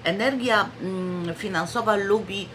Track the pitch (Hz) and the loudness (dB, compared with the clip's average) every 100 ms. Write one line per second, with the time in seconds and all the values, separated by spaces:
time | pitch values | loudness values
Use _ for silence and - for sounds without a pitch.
0 | 139 196 240 269 240 214 190 - 180 190 | -2 0 0 2 2 2 2 -2 -4 -2
1 | 185 180 170 - 214 175 175 233 214 208 | -4 -4 -4 -4 -2 -2 0 0 2 2
2 | 196 208 185 196 175 | 4 2 2 -6 -6